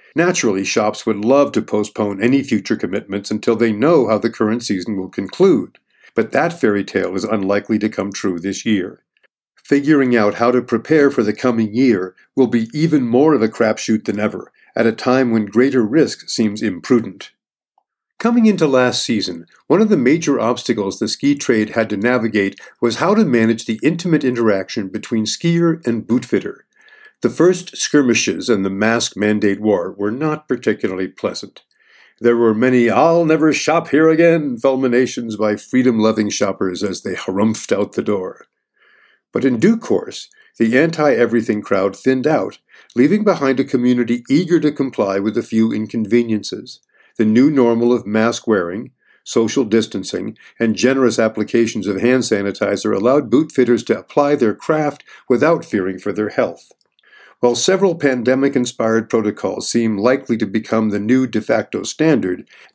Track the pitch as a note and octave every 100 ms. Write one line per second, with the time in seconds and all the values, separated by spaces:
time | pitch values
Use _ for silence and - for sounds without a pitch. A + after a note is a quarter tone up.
0 | _ D3 F3 F3 A#2 G2 G2 - G#2+ -
1 | - G2+ G#2+ C#3 C#3+ A2+ A2 G#2 G#2 -
2 | G#2 G2 A#2 C3+ A2 A2 - G#2+ F2+ G2
3 | - G2+ - A2 A#2+ A2 A#2 G#2 C#3+ E3+
4 | A2 A2 A#2 - G#2+ A#2+ A#2+ F#2+ G2+ G2
5 | F#2 - G2 - F#3+ C3 - _ _ _
6 | _ - A2 - E3 E3 A2 G2+ F#2+ G2
7 | F2+ F#2 G#2 G#2+ F#2+ G2+ - G#2+ G#2+ A2
8 | G2+ F#2+ G2+ F2 F#2+ F#2+ A2+ G#2 F2+ -
9 | _ _ _ _ _ _ - C#3+ C#3 D3
10 | C3 A#2+ G#2 - A#2 B2 B2 A2+ - D#3
11 | C#3+ - G#2 G#2 B2+ A#2 G#2+ A2 C3+ G2+
12 | F#2 - _ - B2+ A#2 A2+ D3 E3 D#3
13 | A#2+ A#2+ D#3 C#3 A2 - A2 A2 - A2
14 | - G2+ G#2 G2 - _ _ - A2+ A2
15 | - C3 B2+ A2+ G2+ G#2+ C3+ C3 G#2+ D3
16 | D3 - - - A2 G#2 G#2+ F2 - B2
17 | G#2 F2 - _ _ _ _ _ _ _
18 | _ - A#3 A#3+ A3 F3+ D3+ C3 B2 A#2
19 | - A2 F#2 E2+ - _ - F3 A3 F3
20 | A#2+ E3 D#3 C3 A2+ B2 - A2 G2 -
21 | G#2+ - C#3 C#3+ - A2+ G#2+ A#2 A2 G2+
22 | A#2 B2 A2+ A2 G2 - - - A#2+ A2
23 | E3+ G#3 F#3 A#2 A2+ A2+ - A2 D3+ E3+
24 | F#3 D#3 C3 A#2+ A2+ G2 F#2+ - F#2+ G#2+
25 | - A2+ G#2+ - E3+ E3+ E3+ D#3+ B2 A2+
26 | F#2+ B2 - G2 - - _ _ _ -
27 | - _ A#2+ - F3 F3+ - - - D3
28 | B2+ A2+ - F2 F#2 G#2 F#2+ G2 A2 A#2
29 | - - G#2 G#2+ G#2 G2 G#2+ G2 F2 G2
30 | G2+ B2 D#3 D#3 - A#2+ A#2 G#2+ G2+ F#2
31 | F#2 - F#2+ - F#2+ - _ _ _ _
32 | _ - A#2 A#2+ A#2 G#2+ B2+ B2+ A#2 G#2+
33 | D#3+ E3+ E3 D#3 D#3 C3+ - E3 E3 D3
34 | D#3+ D#3+ E3+ E3 D3 A#2 C3+ C3+ C3 A#2+
35 | B2 - A#2 G#2 G#2+ G#2+ - B2+ B2+ A2+
36 | A2 A2 G#2 - G2+ F#2+ F#2+ F2+ G2+ F2+
37 | G#2 F2+ - F#2+ A2 A2 - G2 G3+ -
38 | - G2+ F#2 - - _ _ _ _ _
39 | _ _ _ - C3 A#2 F3 A#3 - G2
40 | - - - _ _ - A2+ B2 E3+ E3
41 | D3 B2+ A#2 A#2 A2+ G#2+ - G2 G2 G2
42 | C3 C3 B2+ D#3 G2+ - _ - _ A#2+
43 | C#3+ G3+ G#3 D#3 C3+ C3 C3+ B2 B2 B2
44 | A2+ A#2+ - C#3 D#3 E3 D3 D3 C3+ -
45 | G2+ G2 G#2+ A2 A2 A2+ A2+ A2+ G#2+ A#2
46 | G#2+ A#2+ A#2 G#2 - - - - _ _
47 | _ - A2 A2 C#3+ C#3 A#2+ A#2 A#2+ A#2+
48 | G2 G#2+ A2+ A2+ - G#2 E2+ G2 - _
49 | _ _ - A#2+ A2+ C#3+ A2 A2 - G2
50 | F#2 F2+ G#2 - - - A#2 G2+ A#2+ C3+
51 | B2 A2 A2 G#2+ G#2+ A#2+ A2+ A2+ F#2 F#2
52 | A#2 B2+ A#2+ G#2 G2+ F#2+ G2+ G2 G#2+ G2+
53 | A2+ C#3+ B2 B2+ D#3 - A#2+ A#2 - G2
54 | - - C#3+ D3 A2 G2 - D#3 D3 -
55 | - - - B2 D3 E3 - G#2 F#2 F#2
56 | G2+ F#2+ G#2+ - G#2 E2+ - _ _ _
57 | _ - - _ B2 A#2+ - F#3+ F#3+ E3+
58 | C#3+ B2+ A#2 C3 C#3 C#3 A#2+ - A2+ A2+
59 | A2 A#2 G#2 - G2 G2 - A#2+ A2+ G2+
60 | A#2 C3+ - A2 G2+ G#2+ A2 A2+ A2 G2+
61 | G#2 C3 C3 A2 - A2+ - - - -
62 | D#3+ C3 F#2 F2+ - - -